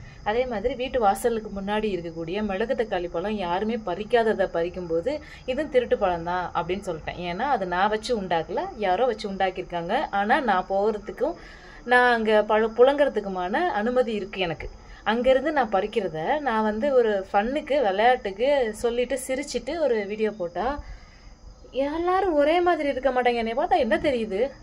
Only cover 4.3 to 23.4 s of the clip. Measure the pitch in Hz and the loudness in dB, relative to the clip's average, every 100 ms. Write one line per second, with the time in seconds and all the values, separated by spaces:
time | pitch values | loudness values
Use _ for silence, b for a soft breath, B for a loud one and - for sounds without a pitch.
4.3 | 190 180 170 175 180 175 165 226 294 B | 2 0 0 -2 -4 -2 -2 -2 -4 B
5.3 | B - 254 302 247 226 240 196 175 170 | B -6 -4 2 2 2 2 2 0 -2
6.3 | 180 170 165 170 196 196 156 143 - 175 | -2 -2 -4 -2 -4 -4 -8 -8 -8 -6
7.3 | 180 269 247 185 175 202 214 214 226 185 | -4 0 0 0 2 2 0 -2 -2 0
8.3 | 170 160 233 381 269 196 185 254 214 208 | -2 0 -4 -4 -2 0 2 2 0 -6
9.3 | 190 190 185 - 175 170 247 302 202 208 | -2 -2 -2 -8 -6 -2 -2 -2 -2 2
10.3 | 285 247 185 185 196 214 214 202 190 285 | 2 2 0 0 0 0 -2 -8 -4 -4
11.3 | - B B B B 240 247 247 233 220 | -4 B B B B 2 4 6 4 4
12.3 | 214 214 214 226 226 254 285 277 208 202 | 4 4 2 2 6 6 6 2 0 -4
13.3 | 185 180 277 359 208 220 247 240 208 190 | -4 -2 0 0 0 0 0 0 -2 -4
14.3 | 196 175 156 - - B B - 233 247 | -4 -4 -4 -10 -14 B B -2 2 4
15.3 | 262 294 294 226 196 202 226 185 156 175 | 4 2 0 2 0 0 -2 -2 -4 -2
16.3 | 302 277 220 214 214 285 254 220 202 185 | 0 0 0 0 0 2 4 4 0 0
17.3 | 202 220 294 294 285 214 190 233 247 208 | 0 0 -2 0 2 2 4 4 4 0
18.3 | 196 262 285 226 214 233 240 247 262 - | 0 2 2 0 -2 -2 0 -2 -2 -4
19.3 | 262 294 240 233 339 277 220 196 214 214 | -4 -4 -6 -4 -2 0 0 -2 -2 -2
20.3 | 208 170 180 233 285 B B B B B | -2 -6 -2 -4 -4 B B B B B
21.3 | B - - - 247 285 320 349 370 403 | B -20 -20 -8 -2 -2 0 0 2 2
22.3 | 294 294 349 359 320 285 254 269 247 240 | 4 4 4 4 2 0 0 2 2 2
23.3 | 233 | 2